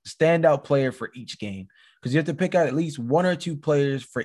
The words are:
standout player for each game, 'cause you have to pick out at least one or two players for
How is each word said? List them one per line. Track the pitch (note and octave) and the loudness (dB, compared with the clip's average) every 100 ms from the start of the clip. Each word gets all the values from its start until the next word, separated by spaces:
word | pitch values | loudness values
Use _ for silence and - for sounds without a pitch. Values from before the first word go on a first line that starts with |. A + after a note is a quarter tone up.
| - | -12
standout | - D#3+ E3+ D#3+ C#3+ | 0 2 4 4 2
player | - C#3 C3 | 2 2 0
for | - A2+ | -2 -10
each | B2 A2+ - | -12 -16 -12
game, | G#2 F#2+ F#2+ _ _ _ | -10 -10 -14 _ _ _
'cause | B2 | -2
you | D3 | 0
have | D#3+ | 0
to | |
pick | C#3+ F3+ | -2 0
out | F#3 D3+ | 2 2
at | |
least | C#3 E3 C#3+ | 0 -2 -4
one | A#2 D#3 F3+ | 0 2 2
or | |
two | F3 F3 D3 | -2 -4 -6
players | D#3+ D3 C#3 C3+ | 0 2 2 -2
for | - B2+ | -6 -8